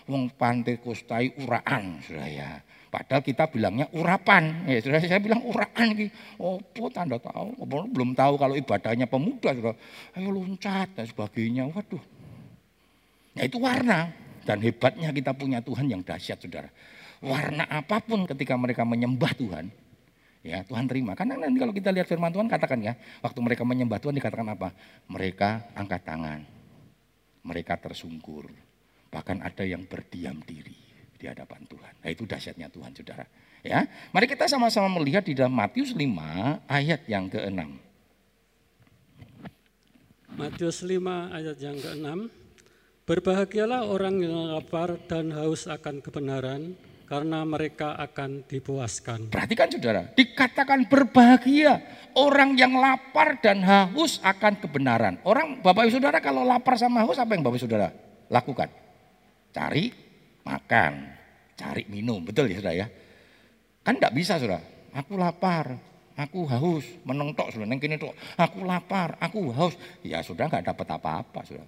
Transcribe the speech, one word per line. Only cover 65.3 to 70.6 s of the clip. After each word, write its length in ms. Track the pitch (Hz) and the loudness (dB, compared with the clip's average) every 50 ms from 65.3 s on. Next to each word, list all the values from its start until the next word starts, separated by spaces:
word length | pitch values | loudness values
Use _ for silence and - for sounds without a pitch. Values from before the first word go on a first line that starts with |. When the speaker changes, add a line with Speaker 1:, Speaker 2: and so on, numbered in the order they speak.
| 160 - 190 185 170 160 143 135 127 - - - - - _ _ - | 0 0 0 0 0 0 -2 -4 -8 -12 -14 -20 -20 -20 _ _ -10
Speaker 1:
aku 320 | - 143 139 - 185 170 | -8 -8 -6 -6 -4 -2
haus," 400 | 139 120 120 156 180 165 151 131 - - - | 0 0 0 2 0 0 -2 -4 -8 -14 -12
meneng 320 | - 131 131 147 143 147 - | -8 -6 -4 -4 -4 -4 -4
tok, 160 | - - - | -6 -6 -6
saudara, 240 | 123 113 104 107 131 | -6 -8 -6 -4 -4
neng 80 | 135 | -4
kene 160 | 147 147 156 | -4 -4 -4
tok. 160 | 147 156 131 - - - - - | -6 -8 -10 -12 -14 -18 -6 0
"Aku 240 | - 170 - - 190 | 0 0 0 0 -4
lapar, 560 | 196 185 180 170 - - 196 196 175 156 - | -4 -2 -4 -4 -4 -2 -2 -2 -2 -2 -4
aku 320 | - 170 165 - 214 180 127 | -4 -6 -4 -2 -2 -2 -2
haus." 240 | 113 135 175 170 - - - - - - - | 0 2 2 0 0 -4 -14 -20 -18 -14 -10
Ya, 160 | 85 78 82 | -8 -6 -6
saudara, 320 | 82 - 90 82 127 156 - | -6 -6 -4 -4 -2 -2 -2
nggak 240 | - | -2